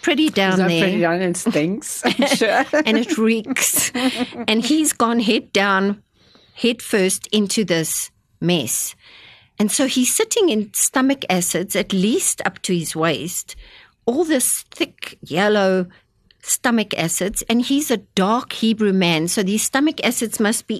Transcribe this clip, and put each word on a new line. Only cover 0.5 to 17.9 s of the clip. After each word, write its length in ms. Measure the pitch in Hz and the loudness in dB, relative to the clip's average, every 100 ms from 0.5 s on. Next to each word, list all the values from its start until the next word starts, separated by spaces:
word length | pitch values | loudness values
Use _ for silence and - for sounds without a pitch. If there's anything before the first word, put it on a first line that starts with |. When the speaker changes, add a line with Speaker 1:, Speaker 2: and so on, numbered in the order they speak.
Speaker 2:
It's 60 | 185 | 4
not 80 | 185 | 2
Speaker 1:
there. 140 | 165 | 2
Speaker 2:
pretty 180 | 185 180 | 2 2
down, 220 | 170 175 | 2 2
it 160 | 185 175 | 0 -2
stinks, 640 | 233 175 160 220 - - | 0 0 0 -4 -8 -4
Speaker 1:
<laughs> 40 | 247 | -2
Speaker 2:
I'm 220 | - 285 277 | 0 0 2
sure. 300 | 220 220 285 302 302 | 2 2 0 0 2
Speaker 1:
And 120 | 220 | 2
it 200 | 247 254 | 0 0
reeks. 720 | 226 226 214 262 - - - 240 254 240 247 240 220 | 2 0 -2 -2 -2 0 -2 -2 -2 -2 -6 -6 -2
And 160 | 220 240 | 0 2
he's 260 | 311 311 | 2 2
gone 300 | - 226 233 | 0 0 2
head 320 | 202 214 - | 2 0 0
down, 500 | 202 202 190 196 202 _ _ _ _ _ | 0 2 2 0 -2 _ _ _ _ _
head 280 | - 233 226 | -2 -2 -2
first 460 | - 214 185 - - | -2 2 2 0 -2
into 360 | 214 196 - | 0 0 0
this 480 | 196 165 156 - - _ _ - | 0 0 -2 -4 -8 _ _ -4
mess. 520 | 165 175 110 - - - - - - - _ - | 0 0 0 -4 -6 -10 -20 -20 -20 -20 _ -2
And 140 | 214 | 0
so 160 | - 269 | 2 0
he's 260 | 254 254 | 0 0
sitting 360 | - 453 480 392 | 0 0 2 2
in 240 | 214 208 | 2 -2
stomach 500 | - - 269 269 269 - | -2 0 2 2 0 0
acids, 480 | 180 180 170 190 190 | -2 0 -2 -2 -2
at 160 | - | -2
least 480 | 190 202 349 - - - | 0 2 0 -2 -4 -6
up 160 | - | -6
to 140 | - 180 | -4 -2
his 160 | 156 | -2
waist, 600 | 160 165 131 165 - - - - - - _ - | -2 -2 -2 -6 -10 -12 -16 -20 -20 -20 _ -4
all 200 | 262 330 | -2 0
this 380 | 277 - - | 0 0 -4
thick 540 | - - 330 - - - | -6 -8 -8 -8 -16 -16
yellow 680 | - 151 208 208 190 185 180 - _ _ _ _ | -6 0 2 2 2 2 -2 -8 _ _ _ _
stomach 520 | - - 254 233 208 - | -6 -2 0 0 0 -2
acids, 440 | 165 - 190 - - | -2 -2 -4 -4 -2
and 120 | 226 | 0
he's 280 | 247 277 | 2 0
a 80 | 302 | 0